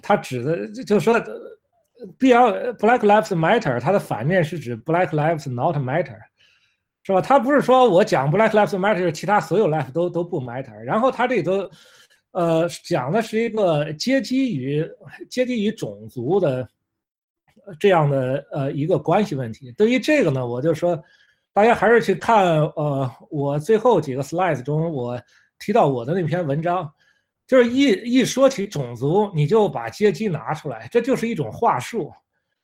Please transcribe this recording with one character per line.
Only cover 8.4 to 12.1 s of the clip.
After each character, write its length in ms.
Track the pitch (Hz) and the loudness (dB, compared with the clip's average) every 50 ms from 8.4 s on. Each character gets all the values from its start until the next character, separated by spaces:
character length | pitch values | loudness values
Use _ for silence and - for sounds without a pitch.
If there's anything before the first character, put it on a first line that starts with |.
| 220 214 | 2 2
Lives 280 | 214 214 208 170 202 185 | 4 2 2 2 0 -2
Matter， 320 | 185 202 220 175 185 175 | -2 0 0 0 -2 -2
其 160 | 156 - - | -4 -4 -2
他 140 | 175 208 208 | 0 0 0
所 180 | - - 160 196 | 0 0 0 0
有 120 | 220 170 | 2 2
life 220 | 151 156 139 117 127 | 0 -2 -4 -4 -4
都， 160 | 160 175 180 | -4 -4 -2
都 120 | 170 165 | -2 -4
不 200 | 175 175 185 160 | -6 -4 -6 -8
matter。 360 | 127 123 117 131 135 - - 107 | -8 -8 -10 -10 -12 -12 -16 -14
然 200 | 113 120 160 220 | -8 -4 -2 0
后 100 | 247 262 | 0 0
它 160 | - - 233 | 0 0 -2
这 100 | 247 254 | -2 -2
里 60 | 214 151 | -2 -2
头， 260 | 170 190 202 190 - - _ _ _ _ _ _ _ | -2 -2 -4 -4 -8 -12 _ _ _ _ _ _ _